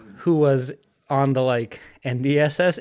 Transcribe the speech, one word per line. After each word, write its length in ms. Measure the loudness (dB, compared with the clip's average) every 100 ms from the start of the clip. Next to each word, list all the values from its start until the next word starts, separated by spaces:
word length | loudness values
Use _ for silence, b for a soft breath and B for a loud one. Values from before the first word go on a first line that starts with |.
| -12 -8
who 180 | 0 2
was 360 | 2 2 -2 -12 _ _ -4
on 240 | 0 2
the, 80 | 0
like, 380 | 0 -2 -4 -12 B B
N 180 | -6 -4
D 160 | 0 2
S 220 | 0 2
S 200 | 0 0